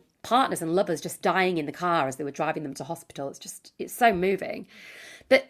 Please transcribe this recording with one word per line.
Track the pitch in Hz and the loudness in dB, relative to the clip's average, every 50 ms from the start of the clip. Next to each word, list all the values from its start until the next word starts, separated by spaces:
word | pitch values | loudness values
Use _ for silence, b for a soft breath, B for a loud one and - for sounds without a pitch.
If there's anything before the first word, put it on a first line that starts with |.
| - _ _ _ - | -10 _ _ _ -2
partners | - 220 247 269 - 190 175 | 2 4 4 4 2 0 -2
and | 175 160 160 | -2 0 2
lovers | 185 202 - 170 151 | 2 2 2 -2 -4
just | - 180 - - | -4 -8 -8 -2
dying | - 196 170 185 185 185 185 165 | 0 2 2 4 2 2 2 0
in | 151 143 | -2 -4
the | |
car | 143 - 175 175 170 165 143 131 | -4 -4 0 2 2 2 2 0
as | 131 | -2
they | - 156 | -4 -6
were | 143 | -6
driving | 139 - 165 151 156 160 151 | -4 -2 -2 -2 -2 -2 -6
them | 143 135 | -8 -8
to | - 143 | -8 -8
hospital. | 131 165 - - - - - 139 139 | -8 -10 -10 -12 -12 -10 -8 -8 -8
It's | - - | -10 -12
just, | - - - - - - - - | -14 -16 -16 -16 -18 -18 -14 -12
it's | - 247 - | -12 -10 0
so | - 247 226 202 | 4 4 4 6
moving. | 175 180 190 196 185 - - - - 196 B B B B B B B B B B B B - | 4 2 0 0 0 -2 -6 -8 -10 -12 B B B B B B B B B B B B 4
But | 262 262 269 - | 4 4 4 4